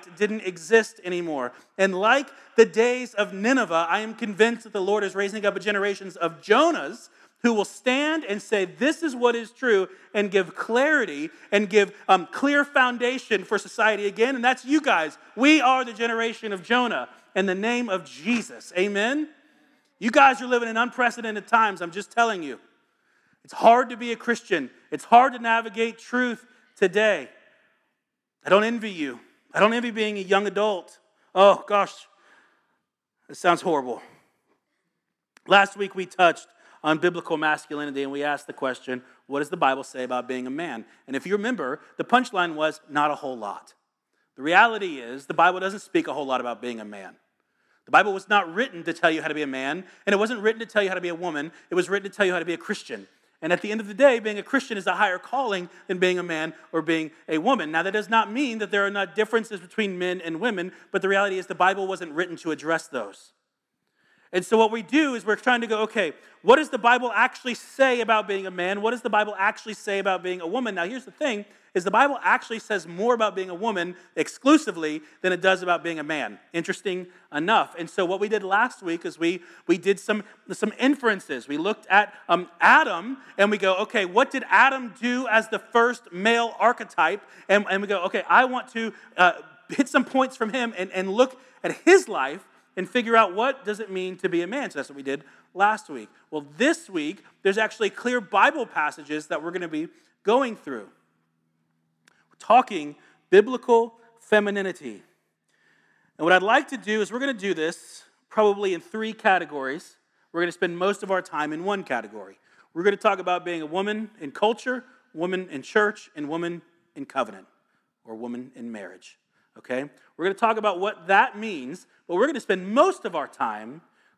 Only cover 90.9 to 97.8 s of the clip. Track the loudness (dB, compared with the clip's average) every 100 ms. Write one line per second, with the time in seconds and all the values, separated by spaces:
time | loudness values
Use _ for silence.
90.9 | -4 -4 0 0 0 -20 _ -8 0 6
91.9 | 6 6 -4 -4 -6 -16 _ _ -10 -2
92.9 | -2 4 4 4 2 -2 -2 -6 -8 -8
93.9 | -8 -8 -6 -2 -2 -2 -6 -8 -8 -12
94.9 | -10 -8 -8 -8 _ _ 0 0 0 -8
95.9 | -14 -14 _ -12 -12 -10 0 2 0 -4
96.9 | -6 -4 -8 _ _ -2 0 -2 -2